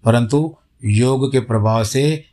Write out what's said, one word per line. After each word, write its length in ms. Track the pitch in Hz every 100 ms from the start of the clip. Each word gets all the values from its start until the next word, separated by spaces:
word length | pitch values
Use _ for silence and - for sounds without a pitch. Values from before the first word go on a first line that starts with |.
परंतु 520 | 120 117 113 143 160 - _ _
योग 480 | 104 104 123 135 139
के 80 | 135
प्रभाव 440 | 120 113 107 113
से 400 | 107 131 143 156 -